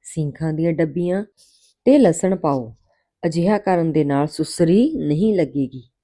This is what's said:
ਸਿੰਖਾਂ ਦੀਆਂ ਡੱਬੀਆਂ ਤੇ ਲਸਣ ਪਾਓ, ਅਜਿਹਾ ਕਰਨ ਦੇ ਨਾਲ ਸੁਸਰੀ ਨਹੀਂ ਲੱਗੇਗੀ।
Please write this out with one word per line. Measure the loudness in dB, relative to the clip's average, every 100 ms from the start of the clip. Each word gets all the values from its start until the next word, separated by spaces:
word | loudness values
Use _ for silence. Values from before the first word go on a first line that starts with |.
ਸਿੰਖਾਂ | -12 -8 -8 -6 -6
ਦੀਆਂ | -2 -2
ਡੱਬੀਆਂ | 0 -2 -2 -4 -4 -8 _ _ _ _ _
ਤੇ | 4 6
ਲਸਣ | 6 2 -2 0
ਪਾਓ, | -2 -2 -6 -18 _ _ _ _ -4
ਅਜਿਹਾ | 0 0 0
ਕਰਨ | 0 0 2
ਦੇ | 0
ਨਾਲ | 0 0 -2
ਸੁਸਰੀ | -4 -6 0 2 4 2 -2 -2
ਨਹੀਂ | 0 0 0
ਲੱਗੇਗੀ। | -2 -4 -6 -8 -20 _